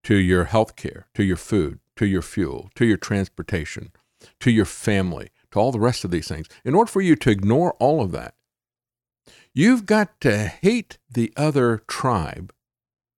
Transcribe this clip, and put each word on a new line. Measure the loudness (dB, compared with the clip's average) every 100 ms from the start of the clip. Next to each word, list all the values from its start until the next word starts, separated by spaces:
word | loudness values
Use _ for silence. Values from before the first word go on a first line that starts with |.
to | 0 2
your | 4 2
health | 2 0 0 -4
care, | -14 -14 -20
to | -2
your | 0 0
food, | -2 -2 -2 -6 _ -4
to | 0
your | 0
fuel, | -2 -6 -6 -6 -14 -2
to | 2
your | 2
transportation, | 0 -2 -2 -8 -8 -6 -6 -12 -16 _ _ _ -20 _
to | 2
your | 2
family, | 2 -2 -2 0 0 -4 -12 _ _
to | 0
all | 0
the | 2
rest | 0 0
of | -4
these | -4 -6
things, | -10 -12 -12
in | -2
order | 2 2
for | 0
you | 2 2
to | 4
ignore | 2 2 2 2
all | 0 0 0
of | -2
that, | -6 -12 _ _ _ _ _ _ _ _ _ _ -20 _
you've | 2 4 4
got | 2 2 2 _
to | 0 0 -2
hate | -2 0 0 -4 -18 _
the | -4 -4 -2
other | 0 2 0 0 -6
tribe | -6 -2 -2 -4 -8 -16 _ _ _ _ _ _